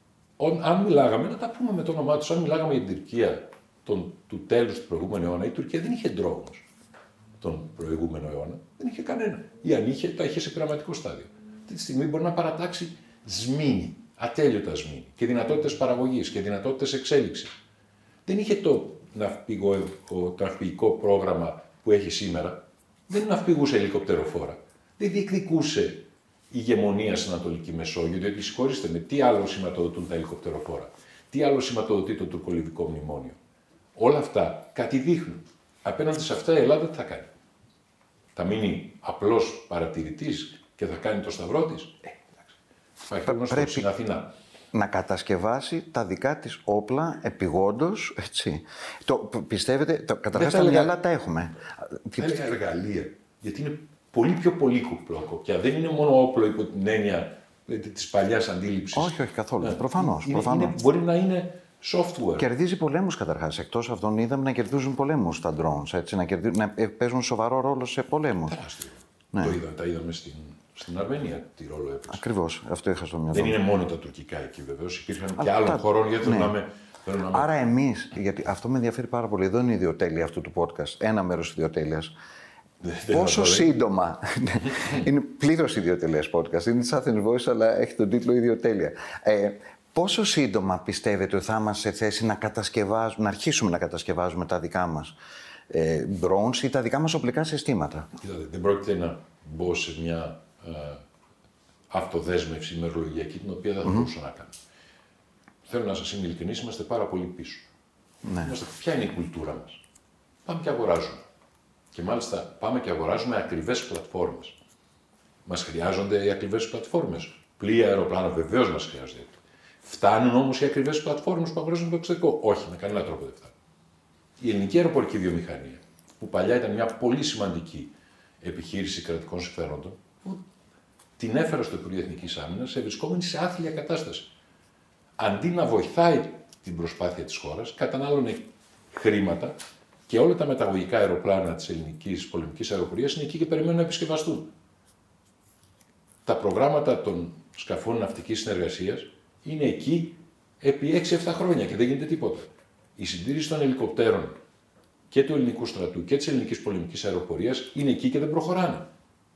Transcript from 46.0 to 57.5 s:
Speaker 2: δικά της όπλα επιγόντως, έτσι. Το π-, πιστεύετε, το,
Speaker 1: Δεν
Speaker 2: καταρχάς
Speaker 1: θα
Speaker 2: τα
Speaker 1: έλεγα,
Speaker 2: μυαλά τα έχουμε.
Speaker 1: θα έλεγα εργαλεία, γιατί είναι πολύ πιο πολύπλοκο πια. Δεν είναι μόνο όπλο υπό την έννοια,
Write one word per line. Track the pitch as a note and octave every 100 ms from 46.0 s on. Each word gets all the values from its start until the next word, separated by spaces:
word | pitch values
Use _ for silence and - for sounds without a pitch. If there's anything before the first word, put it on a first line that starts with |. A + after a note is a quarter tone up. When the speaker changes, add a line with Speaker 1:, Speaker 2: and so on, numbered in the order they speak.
Speaker 2:
δικά | F#2 F#2 C3+ D3
της | A2+ -
όπλα | - G#2 G#2+ C3+ E3 -
επιγόντως, | A2+ - - F2 G2 A2+ E3+ G#3+ - -
έτσι. | - - - D2 - - - -
Το | - B2
π-, | - A#2
πιστεύετε, | - G2 - C3+ D3+
το, | D#3 -
Speaker 1:
Δεν | -
Speaker 2:
καταρχάς | G#2+ G#2+ E3
Speaker 1:
θα | F#3
Speaker 2:
τα |
Speaker 1:
έλεγα, | F3 F#2
Speaker 2:
μυαλά | E3+ F3
τα | F3
έχουμε. | D3+ F#2 D#2+ E2 - - - - - -
Speaker 1:
θα | -
έλεγα | E3 -
εργαλεία, | C3+ G2+ F2+ E2+ G#2 F2+ - - _ _
γιατί | G#2 G2
είναι | D3 D3+ - _ _
πολύ | A#2+ C3+
πιο | F3+ F3
πολύπλοκο | - C3+ A#2+ - - - - D#2+
πια. | E2+ - F2+
Δεν | C3+
είναι | D#3 E3
μόνο | D3+ D3 C3
όπλο | B2+ A2+ G#2+
υπό | G#2+
την | G2+ G2 G#2
έννοια, | A2 G2+ E2+ - - _